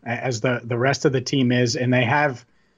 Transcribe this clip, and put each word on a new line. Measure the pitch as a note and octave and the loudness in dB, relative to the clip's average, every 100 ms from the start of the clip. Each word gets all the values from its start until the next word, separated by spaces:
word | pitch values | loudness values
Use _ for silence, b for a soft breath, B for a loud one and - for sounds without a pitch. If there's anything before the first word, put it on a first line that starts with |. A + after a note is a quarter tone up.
| A#2+ | -8
a-, | A#2 | -6
as | C3 A#2+ | -4 -2
the, | C3 A#2+ | -2 -2
the | A#2 A#2+ | -2 -2
rest | C3+ C3+ | 0 2
of | D#3 | 0
the | C3 | 0
team | B2 C#3 B2 | -2 0 2
is, | B2 B2 C3+ | 2 2 0
and | B2+ | 0
they | B2 - | 2 2
have | D3 D3 B2 - _ _ | 2 0 -2 -14 _ _